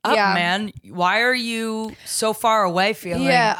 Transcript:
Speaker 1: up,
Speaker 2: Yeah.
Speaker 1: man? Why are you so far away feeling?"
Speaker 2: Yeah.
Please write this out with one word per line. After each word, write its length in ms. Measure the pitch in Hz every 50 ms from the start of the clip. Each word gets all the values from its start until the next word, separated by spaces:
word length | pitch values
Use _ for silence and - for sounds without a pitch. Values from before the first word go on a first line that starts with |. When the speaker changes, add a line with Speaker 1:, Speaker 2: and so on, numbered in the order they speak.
| -
Speaker 1:
up, 120 | 214 254
Speaker 2:
Yeah. 180 | 220 202 190 185
Speaker 1:
man? 380 | 175 175 175 185 202 214 202 - - - 196
Why 320 | 185 180 175 180 202 220
are 120 | 240 247 254
you 600 | 247 233 233 226 226 226 226 220 220 220 214 - - -
so 280 | - - - 226 220 214
far 300 | - - 226 220 214 202
away 300 | 180 170 185 190 214 220
feeling?" 300 | - - 180 175 254 269
Speaker 2:
Yeah. 360 | 269 254 247 226 214 -